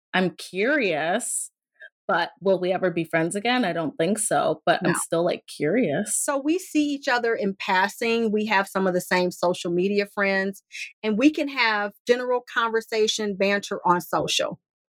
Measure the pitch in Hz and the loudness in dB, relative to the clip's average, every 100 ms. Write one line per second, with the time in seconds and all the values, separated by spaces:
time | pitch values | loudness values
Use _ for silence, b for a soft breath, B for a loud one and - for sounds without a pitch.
0 | _ 180 185 - - 180 226 302 202 151 | _ 0 0 -2 -10 -4 0 0 0 0
1 | 160 208 - - - _ _ B B _ | 0 -2 -2 -8 -8 _ _ B B _
2 | - 175 165 - 190 180 180 180 185 175 | -2 0 -2 -2 0 2 2 0 0 -2
3 | 165 165 165 196 233 247 196 165 160 - | -2 0 0 -2 0 0 0 -2 -4 0
4 | 170 220 - 151 - - - 156 185 165 | 0 0 0 2 2 0 0 2 2 -2
5 | - 170 175 - - - 147 220 196 147 | -2 0 0 -2 -8 -4 0 2 0 -2
6 | 202 - - 277 277 359 - 302 294 277 | -2 -4 -2 -2 0 -2 0 0 0 -2
7 | 277 247 233 226 202 196 - 185 202 - | 0 0 0 0 -2 -4 0 2 2 0
8 | 233 233 226 214 214 196 196 190 190 180 | 0 2 2 0 2 2 2 0 0 0
9 | - 180 180 - 180 180 175 175 190 202 | 0 0 0 0 0 0 -2 0 2 0
10 | 202 - 196 196 196 196 _ B B _ | -2 -2 0 0 -2 -6 _ B B _
11 | 220 214 285 311 277 269 226 208 202 - | -2 4 4 2 -4 0 2 2 -2 -6
12 | - 247 247 247 240 247 226 226 220 226 | 0 0 2 -2 -2 -2 0 -2 -2 0
13 | 214 - 208 190 196 202 - 202 180 175 | 0 0 -4 0 2 0 -2 -2 2 2
14 | - 165 151 - - - _ _ _ | 2 -2 0 -2 -2 -6 _ _ _